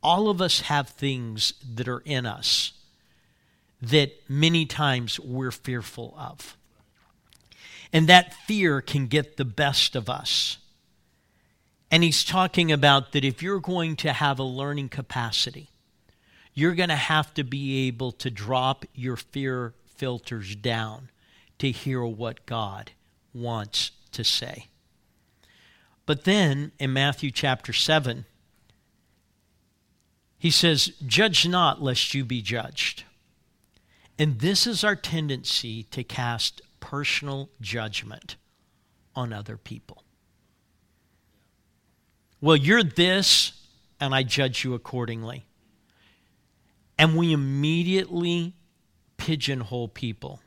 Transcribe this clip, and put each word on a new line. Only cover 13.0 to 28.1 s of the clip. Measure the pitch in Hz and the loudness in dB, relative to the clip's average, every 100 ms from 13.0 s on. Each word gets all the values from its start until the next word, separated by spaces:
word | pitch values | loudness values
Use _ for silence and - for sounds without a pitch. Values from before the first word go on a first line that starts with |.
| 127 | 4
that | 147 | -2
if | 135 123 | -2 -2
you're | 170 196 | -4 -4
going | 165 180 165 156 | -2 -2 -2 -2
to | 156 | -4
have | 143 143 131 | 0 0 0
a | |
learning | 135 127 139 143 135 | -4 -4 -6 -4 -6
capacity, | - 127 131 117 104 - 139 147 _ _ _ _ _ _ _ _ | -8 -8 -6 -4 -2 -4 -6 -20 _ _ _ _ _ _ _ _
you're | - 156 | 0 0
gonna | 170 180 151 | 2 0 0
have | - 156 151 | 2 2 2
to | - | -4
be | 135 139 139 135 131 | -4 -4 -2 -2 -2
able | 117 127 | -2 -8
to | 113 131 | -6 -8
drop | 107 104 131 131 135 - | -6 -2 0 0 -2 -6
your | - 123 120 | -10 -8 -8
fear | - 139 135 127 120 113 _ | -8 -6 -4 -4 -6 -10 _
filters | _ 135 123 - 117 95 | _ -6 -6 -8 -10 -8
down | 104 113 113 110 110 131 _ _ _ _ _ | -6 -4 -4 -4 -10 -20 _ _ _ _ _
to | 139 | -4
hear | 120 - 131 | -4 -4 -4
what | 120 110 117 113 - | -4 -6 -8 -10 -8
God | 117 104 98 - _ _ _ _ | -6 -6 -8 -16 _ _ _ _
wants | 123 120 113 104 - - - _ | -10 -6 -6 -4 -4 -6 -8 _
to | - | -4
say. | 113 - - - - _ _ _ _ _ _ _ _ _ _ _ _ _ - | -2 -2 -4 -12 -18 _ _ _ _ _ _ _ _ _ _ _ _ _ -4
But | 147 | -2
then | - 208 175 139 147 _ | 2 4 4 2 -4 _
in | 135 | -2
Matthew | 135 139 139 143 | 2 0 0 -4
chapter | - 143 127 - | -2 0 0 -2
seven, | 107 - 156 127 | -2 4 4 2